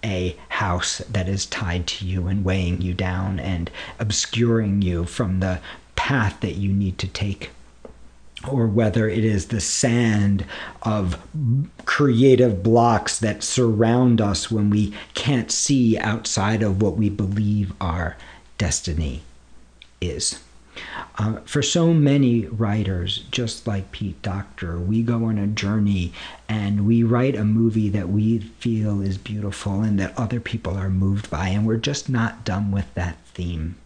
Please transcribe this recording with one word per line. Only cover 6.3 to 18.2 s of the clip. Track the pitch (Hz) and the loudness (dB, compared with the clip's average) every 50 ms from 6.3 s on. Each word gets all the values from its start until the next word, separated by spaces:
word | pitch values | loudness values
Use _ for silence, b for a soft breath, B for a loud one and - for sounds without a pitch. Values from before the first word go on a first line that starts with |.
| - - | -2 -2
that | - 98 80 | -6 -6 -4
you | - 101 98 95 | -2 -2 0 0
need | 98 101 95 90 - | 2 0 0 -2 -4
to | - 95 | -6 -8
take, | - - - 98 95 - - - - - - - - - - - - - - - - - - - - - - - | -4 -4 -4 -4 -4 -6 -8 -16 -16 -18 -20 -20 -20 -20 -20 -20 -20 -20 -20 -20 -20 -20 -20 -20 -20 -14 -8 -4
or | 139 131 117 | 0 2 2
whether | 113 101 113 117 107 95 117 107 107 | 2 4 4 2 2 2 2 0 2
it | - 113 107 | 0 2 2
is | 110 107 98 87 | 2 2 0 -2
the | - - 107 | -2 -4 -4
sand | 87 - - - - 127 117 120 120 113 107 104 104 101 101 98 - B B B B B B B - | -2 -2 -2 0 2 2 4 4 4 4 4 4 4 4 2 2 0 B B B B B B B -4
of | 113 107 107 98 90 85 - - - - 156 147 117 117 135 147 - - - - | -2 -2 0 0 -2 -4 -4 -8 -10 -8 -4 0 0 2 0 0 -2 -8 -14 -4
creative | - - - 147 143 123 113 131 139 131 123 127 123 104 92 90 | -4 0 2 4 4 6 6 8 8 8 8 6 4 4 2 2
blocks | 113 113 120 117 117 113 104 - - - - | 4 6 6 6 6 4 4 2 -2 -4 -2
that | 113 107 101 - - | -2 -2 -2 -2 -6
surround | - - - 127 117 110 104 113 113 117 123 127 127 120 110 | -4 0 2 2 2 4 4 4 4 4 4 4 4 4 4
us | 110 101 98 - - - | 4 2 0 -2 -2 -2
when | 113 110 104 104 | -2 0 2 2
we | 104 107 107 104 B B B B B | 4 2 2 0 B B B B B
can't | - - - 143 123 113 - | -4 -2 0 0 0 0 -2
see | - - - - 143 135 123 113 110 - | -2 -2 0 2 4 4 6 4 4 2
outside | - 107 104 113 110 - - - 95 104 110 107 113 | 2 -2 -2 -2 -4 -4 -2 0 0 2 2 2 2
of | 104 95 95 107 | 2 2 2 2
what | 101 87 | 2 2
we | 95 110 104 | 2 0 0
believe | 101 - 107 95 101 104 107 104 104 104 101 92 - - | 0 0 -2 -2 0 0 0 2 2 0 0 -2 -4 -6
our | - 87 82 90 85 80 - B | -4 -4 -2 -2 -4 -4 -6 B